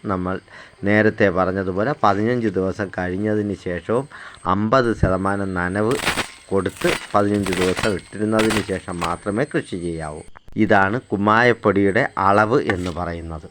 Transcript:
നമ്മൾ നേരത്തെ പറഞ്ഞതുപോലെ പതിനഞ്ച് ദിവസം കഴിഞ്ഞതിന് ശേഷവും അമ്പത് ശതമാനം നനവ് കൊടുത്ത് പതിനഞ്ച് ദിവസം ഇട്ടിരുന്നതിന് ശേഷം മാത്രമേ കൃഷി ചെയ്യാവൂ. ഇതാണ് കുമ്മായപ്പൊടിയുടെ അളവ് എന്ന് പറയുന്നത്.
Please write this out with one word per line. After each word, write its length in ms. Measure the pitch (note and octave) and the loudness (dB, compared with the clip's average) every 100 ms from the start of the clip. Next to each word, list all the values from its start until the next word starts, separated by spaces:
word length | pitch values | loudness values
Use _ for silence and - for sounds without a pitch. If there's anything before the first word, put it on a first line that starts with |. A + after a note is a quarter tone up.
| A2+ | -4
നമ്മൾ 240 | F#2 F2+ F#2 - - - _ G2+ | -4 -4 -6 -10 -20 -20 _ 2
നേരത്തെ 400 | G#2+ G#2+ G#2+ G2+ F2+ | 4 4 4 2 2
പറഞ്ഞതുപോലെ 540 | F#2 F#2+ F#2 F#2 A#2 D3+ | 0 0 -4 -2 -2 2
പതിനഞ്ച് 460 | G#2+ G2 A2 B2 A2 F#2+ | 2 2 0 0 0 0
ദിവസം 320 | F#2+ F2+ G2+ F2+ | -2 -2 -6 -4
കഴിഞ്ഞതിന് 580 | F#2 F#2 G#2+ G#2+ G#2 F#2+ - | -4 -2 -2 -2 -2 -4 -6
ശേഷവും 400 | F2 E2 A2+ C#3+ - - - - | -8 -2 -2 -2 -14 -20 -8 -2
അമ്പത് 360 | F#2+ G#2+ C3 A#2+ G#2+ | 0 2 2 2 0
ശതമാനം 500 | F#2+ F#2 G2 G2+ G2 F#2 | 0 0 -2 -2 -4 -4
നനവ് 340 | F2+ G2 G#2+ C3+ - - - - - | -2 0 0 -2 -4 -6 -8 -12 -2
കൊടുത്ത് 400 | G2 F#2 - - - - | -2 -2 -2 -4 -4 0
പതിനഞ്ച് 400 | G#2 G2+ G#2 G2 F2+ | 0 2 0 -2 0
ദിവസം 300 | F#2 F#2 A#2 F2+ | 0 0 -2 -4
ഇട്ടിരുന്നതിന് 680 | - G2 G#2+ A2 A2 G#2+ G2 | -8 -4 0 2 2 0 -2
ശേഷം 240 | F#2+ - F2+ E2+ | -6 -6 -6 -4
മാത്രമേ 380 | E2+ G#2 G2+ C#3+ | -4 -4 -4 -2
കൃഷി 240 | E3 - F#2+ F2 | -4 -6 -6 -6
ചെയ്യാവൂ. 360 | E2 D#2 D2+ - - - - | -6 -8 -10 -16 -20 -12 0
ഇതാണ് 340 | G#2+ G#2 F#2+ A#2+ - | 4 6 4 0 -4
കുമ്മായപ്പൊടിയുടെ 920 | G2+ G2+ A2 B2 A2+ G#2+ G2 G2 F#2+ C#3 - G2 | 0 4 4 4 4 2 4 2 2 -2 0 4
അളവ് 320 | G2+ G#2+ C3 F2 | 4 4 2 0
എന്ന് 180 | F#2 F2+ E2 | -2 -4 -6
പറയുന്നത്. 480 | F2 E2+ E2 D#2+ F2+ | -6 -8 -8 -12 -12